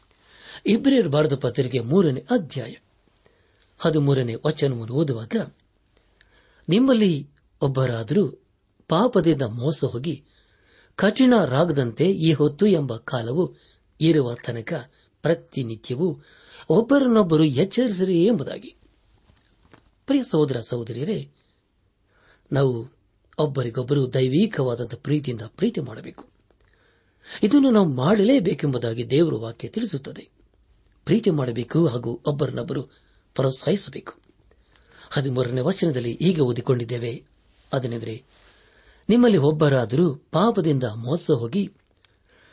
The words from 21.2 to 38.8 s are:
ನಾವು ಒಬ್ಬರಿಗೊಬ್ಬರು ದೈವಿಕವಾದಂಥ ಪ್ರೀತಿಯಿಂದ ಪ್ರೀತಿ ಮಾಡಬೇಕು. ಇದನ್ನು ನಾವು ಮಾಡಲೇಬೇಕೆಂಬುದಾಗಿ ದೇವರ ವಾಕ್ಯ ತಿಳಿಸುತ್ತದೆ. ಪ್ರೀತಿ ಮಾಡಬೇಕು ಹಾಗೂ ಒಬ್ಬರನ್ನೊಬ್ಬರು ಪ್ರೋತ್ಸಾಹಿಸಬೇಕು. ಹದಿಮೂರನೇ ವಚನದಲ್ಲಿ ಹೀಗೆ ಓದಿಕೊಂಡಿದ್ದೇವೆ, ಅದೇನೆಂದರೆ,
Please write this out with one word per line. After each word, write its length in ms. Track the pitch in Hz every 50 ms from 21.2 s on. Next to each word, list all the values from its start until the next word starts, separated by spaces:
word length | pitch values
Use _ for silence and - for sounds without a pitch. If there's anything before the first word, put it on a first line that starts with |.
| 139 - _ _ _ _ _ _ _ _ _ _ _ _ _ _ _ _ _ _ _ _ _ _ _ -
ನಾವು 380 | 139 135 139 131 120 117 117 - _ _ _ _ _ _ _ _ -
ಒಬ್ಬರಿಗೊಬ್ಬರು 760 | - 156 143 135 139 120 120 110 135 123 117 143 143 131 123 -
ದೈವಿಕವಾದಂಥ 800 | 131 131 127 135 170 220 208 - 147 131 127 120 120 120 110 117
ಪ್ರೀತಿಯಿಂದ 460 | - - 131 147 151 143 135 117 107 -
ಪ್ರೀತಿ 340 | 110 _ - - 240 233 180
ಮಾಡಬೇಕು. 480 | 135 117 - - - 80 - - - _ _ _ _ _ _ _ _ _ _ _ _ _ _ _ _ _ _ _ _ - - - 214
ಇದನ್ನು 260 | 208 254 285 269 262
ನಾವು 240 | 226 214 190 156 127
ಮಾಡಲೇಬೇಕೆಂಬುದಾಗಿ 1160 | 123 127 170 226 208 190 233 277 269 175 196 170 - 160 143 127 120 117 113 113 120 117 113
ದೇವರ 240 | 131 151 175 156 131
ವಾಕ್ಯ 340 | 110 113 113 117 - -
ತಿಳಿಸುತ್ತದೆ. 720 | - - 220 247 202 156 139 - - - - - _ _ _ _ _ _ _ _ _ _ _ _ _ _ _ -
ಪ್ರೀತಿ 240 | - 180 226 220 196
ಮಾಡಬೇಕು 580 | 160 147 131 123 117 127 117 - - 156 170
ಹಾಗೂ 340 | 143 113 120 113 117 117 - -
ಒಬ್ಬರನ್ನೊಬ್ಬರು 580 | 151 143 143 143 127 120 123 117 - 135 139 - - _ _ _ _ _ _ _ _ -
ಪ್ರೋತ್ಸಾಹಿಸಬೇಕು. 800 | - 135 131 131 - - 139 196 202 - 135 - - - - - _ _ _ _ _ _ _ _ _ _ _ _ _ _ _ _ - - -
ಹದಿಮೂರನೇ 520 | - 147 135 139 123 127 123 120 123 131
ವಚನದಲ್ಲಿ 560 | 123 165 190 - 185 170 131 123 120 117 117 -
ಹೀಗೆ 200 | - 185 185 156
ಓದಿಕೊಂಡಿದ್ದೇವೆ, 840 | 135 123 117 113 - - 127 120 117 113 127 117 117 117 123 143 - _ _ _ _ _ _ _ _ - -
ಅದೇನೆಂದರೆ, 500 | 135 123 117 117 117 113 113 110 110 _ _ _ _ _ _ _ _ _ _ _ _